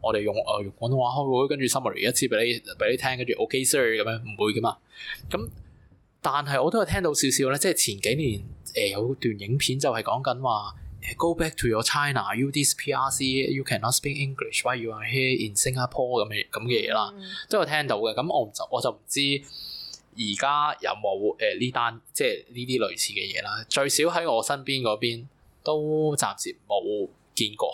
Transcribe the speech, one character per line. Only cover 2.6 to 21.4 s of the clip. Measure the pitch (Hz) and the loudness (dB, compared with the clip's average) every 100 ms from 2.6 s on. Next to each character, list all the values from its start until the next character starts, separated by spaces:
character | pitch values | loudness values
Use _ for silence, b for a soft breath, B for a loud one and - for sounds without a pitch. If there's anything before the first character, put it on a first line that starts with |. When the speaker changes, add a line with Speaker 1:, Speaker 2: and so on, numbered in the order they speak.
| - - 110 | -6 0 2
Speaker 1:
你 | 123 | 2
聽， | 131 127 | 0 -2
跟 | 123 | -2
住 | - | -2
OK | 113 131 | 0 2
sir | 127 143 120 110 | 2 4 4 2
咁 | |
樣， | 107 113 | 0 -2
唔 | 117 104 | -8 0
會 | 107 | 2
㗎 | 110 | 2
嘛。 | 110 - B B B B B | 0 -2 B B B B B
咁， | 190 226 - b b b - _ _ | -6 -6 -12 b b b -20 _ _
但 | 151 139 143 | -2 0 0
係 | 139 | 2
我 | 143 | 2
都 | 226 | 2
有 | 175 | 2
聽 | 196 | 2
到 | 175 | 2
少 | 143 139 | 2 2
少 | 123 131 | 4 2
呢， | 143 | 2
即 | 196 | 2
係 | |
前 | 165 - 98 | 2 0 0
幾 | 104 135 | 0 2
年， | 147 101 - - - - | 0 -2 -6 -14 -6 -2
呃， | 101 | 0
有 | 98 117 135 | 0 -2 0
段 | 120 101 | -2 -2
影 | 101 135 | -2 0
片 | - 131 | 0 2
就 | 147 | 0
係 | 110 | 0
講 | 110 117 | 0 0
緊 | 135 123 | 0 -2
話， | 131 107 101 - B - | 0 0 -2 -10 B -10
呃， | - - | -10 0
Go | 170 165 | 0 2
back | 160 - | -2 0
to | 120 | 0
your | 110 | 2
China, | 113 151 143 131 101 107 | 2 2 2 0 -2 0
you | 139 | 0
this | 143 139 - | 2 0 0
P | - | -2
R | 135 135 | 0 0
C, | - 135 | 0 0
you | 131 131 135 | 2 0 -2
cannot | 131 120 113 | 0 0 2
speak | 131 143 143 | 0 0 -2
English | 139 131 117 - | -4 -4 -4 -2
while | 123 123 | -2 -2
you | 113 | -4
are | 107 | -6
here | 107 131 131 131 110 | -2 2 2 2 0
in | 101 | 0
Singapore | 135 131 127 - 123 123 104 | 0 0 -2 -2 0 0 0
咁 | |
嘅， | 104 - | -2 -4
咁 | - 120 | -4 0
嘅 | 117 107 | 2 2
嘢 | |
啦， | 110 104 101 | 0 0 -6
Speaker 2:
嗯。 | 190 B B | -12 B B
Speaker 1:
都 | 214 | 0
有 | 151 | 2
聽 | 151 143 | 0 2
到 | 107 | 0
嘅。 | 110 | 0
咁 | 107 156 | -2 0
我 | 147 110 | 0 -2
就， | - - | -6 -4
我 | 123 | 0
就 | 123 | 0
唔 | 110 - | -4 -6
知 | - 139 139 139 B B B B B _ | 0 2 0 -4 B B B B B _
而 | - 110 98 | -6 -4 0
家 | 135 147 147 - | 2 2 2 0
有 | 104 | -4
冇， | 101 107 98 104 | -2 -2 0 0
呃， | - | 2